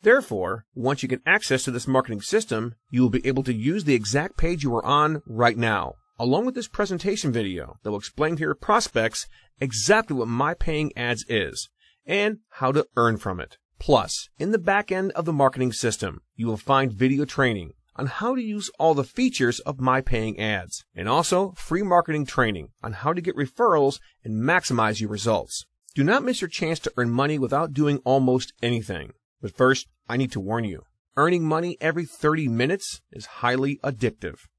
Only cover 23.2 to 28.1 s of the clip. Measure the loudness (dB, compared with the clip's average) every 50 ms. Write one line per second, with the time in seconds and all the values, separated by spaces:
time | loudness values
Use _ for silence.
23.2 | -2 -4 -2 -2 -4 -4 _ 2 2 4 4 4 4 2 0 -2 -12 _ _ _
24.2 | _ -6 -4 -2 0 2 2 2 2 0 0 2 2 2 0 -2 -4 -4 -4 -2
25.2 | 0 0 0 0 0 -4 -10 -12 -12 _ _ _ _ -10 -2 0 2 4 4 2
26.2 | 2 0 -2 -2 -4 -6 -4 -4 -2 -2 -4 -2 -4 -6 -2 0 0 0 2 2
27.2 | 2 0 0 0 0 0 0 0 0 -2 0 0 2 2 2 0 2 2